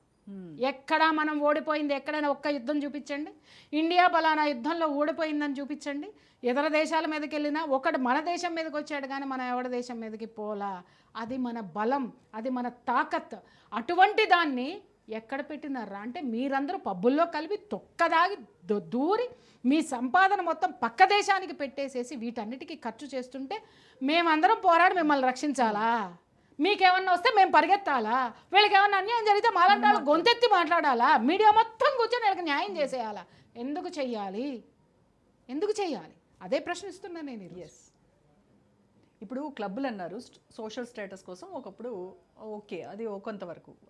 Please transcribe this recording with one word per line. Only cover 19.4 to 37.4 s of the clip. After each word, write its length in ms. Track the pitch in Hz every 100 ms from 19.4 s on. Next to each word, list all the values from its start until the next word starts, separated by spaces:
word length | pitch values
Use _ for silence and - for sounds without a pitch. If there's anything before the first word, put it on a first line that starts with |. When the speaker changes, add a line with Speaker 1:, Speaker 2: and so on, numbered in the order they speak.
| _ _ 247
Speaker 2:
మీ 160 | 311
సంపాదన 580 | 320 247 254 359 381 392
మొత్తం 340 | 339 320 359 -
పక్క 220 | 233 -
దేశానికి 480 | 381 403 403 392 370
పెట్టేసేసి 640 | 311 277 - 277 254 247 277
వీటన్నిటికీ 580 | 233 233 214 254 330
ఖర్చు 340 | 330 233 220 294
చేస్తుంటే 480 | 262 254 269 269 427 - - _ _
మేమందరం 540 | 262 330 339 311 359 453
పోరాడి 300 | 381 330 359
మిమ్మల్ని 340 | 370 311 285 254
రక్షించాలా? 880 | 254 302 277 226 208 226 233 190 175 _ _ _ -
మీకేమన్నా 520 | 320 403 381 370 381
వస్తే 200 | 349 359 440
మేము 160 | 370
పరిగెత్తాలా? 800 | 311 311 392 392 269 214 247 247 - _
వీళ్ళకి 220 | 370 415
ఏమన్నా 240 | 392 403 403
అన్యాయం 260 | 381 466
జరిగితే 260 | 427 403 440
మాలాంటి 320 | 381 359 403 415
వాళ్ళు 140 | -
Speaker 1:
మనం 80 | 285
Speaker 2:
గొంతెత్తి 400 | 311 349 466 466
మాట్లాడాలా? 640 | 381 320 339 302 240 247 285
మీడియా 360 | 233 370 427
మొత్తం 440 | 415 453 - 539 539
కూర్చొని 280 | 453 480
వీళ్ళకి 180 | 440 370
న్యాయం 360 | 339 285 392 339
చేసేయాలా? 460 | 277 254 220 202 175 - _ 240
ఎందుకు 320 | 247 302 359
చెయ్యాలి? 760 | 302 262 226 196 196 277 240 - _ _ _ _ _ _ _ -
ఎందుకు 220 | 269 403 415
చెయ్యాలి? 320 | 381 226 160 _ _ _
అదే 160 | 185 277
ప్రశ్నిస్తున్నా 600 | 285 349 392 - 392 339
నేను 220 | 285 233